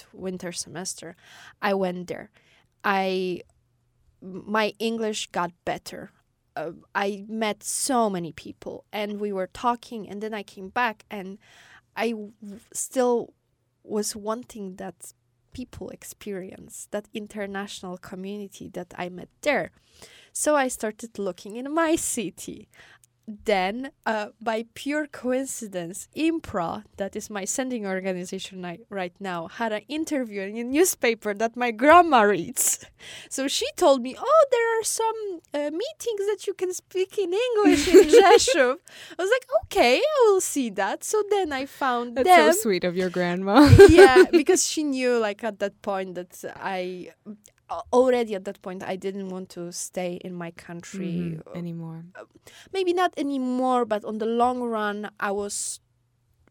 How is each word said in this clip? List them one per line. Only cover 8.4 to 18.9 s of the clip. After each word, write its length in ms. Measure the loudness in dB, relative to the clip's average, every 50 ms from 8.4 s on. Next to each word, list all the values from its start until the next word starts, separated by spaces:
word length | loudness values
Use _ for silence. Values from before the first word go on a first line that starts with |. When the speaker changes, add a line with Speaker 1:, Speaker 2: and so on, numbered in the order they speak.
| -16 -18 -18 _ -14 -14 -14 -14 -14 _
Speaker 1:
and 280 | -8 -8 -6 -6 -6 -6
we 120 | -6 -6
were 180 | -4 -6 -6 -8
talking, 560 | -8 -4 -2 -2 -2 -4 -6 -14 -14 -14 -12 -12
and 140 | -12 -10
then 120 | -10 -8 -8
I 80 | -10
came 280 | -12 -14 -16 -16 -16 -8
back, 340 | -4 -2 -2 -2 -4 -6 _ -14
and 280 | -14 -12 -12 -12 -14 -18 _ _ _ -20 -20 -20 -20 -20 _ _ _
I 160 | -4 -4 -4
w-, 220 | -4 -6 -10 -14 -18 _ -18 -18 -18 -18 -20 _
still 600 | -10 -10 -10 -4 -2 0 0 2 0 -2 -4 -8 -14 _ _ _ _ _ _ _ _ _ _
was 320 | -6 -6 -4 -4 -4 -8
wanting 600 | -8 -8 -8 -8 -8 -10 -14 -14 -14 -12 -12 -12
that 360 | -12 -14 -14 -14 _ -20 -20 -20 _ _ _ _ _ _ _
people 360 | -16 -16 -16 -14 -14 -14 -14 -14
experience, 960 | -14 -16 -18 -20 -20 -14 -12 -10 -10 -10 -10 -12 -16 -18 -20 -18 -18 -18 -12 -8
that 180 | -8 -8 -8 _ -12
international 840 | -12 -12 -12 -10 -10 -8 -8 -8 -8 -10 -10 -12 -12 -12 -12 -12
community 720 | -14 -14 -14 -14 -12 -10 -10 -10 -10 -12 -14 -16 -16 -16 -14
that 240 | -12 -12 -12 -12